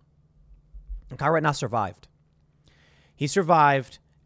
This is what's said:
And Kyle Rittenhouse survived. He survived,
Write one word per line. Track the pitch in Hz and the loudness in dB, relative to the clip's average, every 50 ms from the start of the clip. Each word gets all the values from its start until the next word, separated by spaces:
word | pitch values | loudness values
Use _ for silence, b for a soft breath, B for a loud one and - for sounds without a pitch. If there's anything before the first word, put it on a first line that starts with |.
| _ _ _ _ _ _ _ _ _ - - - _ _ - - - - - - - - | _ _ _ _ _ _ _ _ _ -20 -20 -20 _ _ -20 -18 -14 -14 -14 -14 -14 -14
And | 120 - | -10 -4
Kyle | - 151 | -2 0
Rittenhouse | 165 156 - 156 139 - | 0 2 0 0 -2 -2
survived. | - 110 113 113 101 92 95 _ - - _ _ _ _ _ _ _ _ _ _ _ b b b b b b b b b b | -4 -4 -2 -4 -4 -4 -8 _ -20 -20 _ _ _ _ _ _ _ _ _ _ _ b b b b b b b b b b
He | b 147 | b -6
survived, | 143 - 196 175 156 175 156 147 143 139 135 123 - - - _ _ _ _ _ | -2 -2 0 2 4 4 6 6 4 4 2 -2 -6 -14 -20 _ _ _ _ _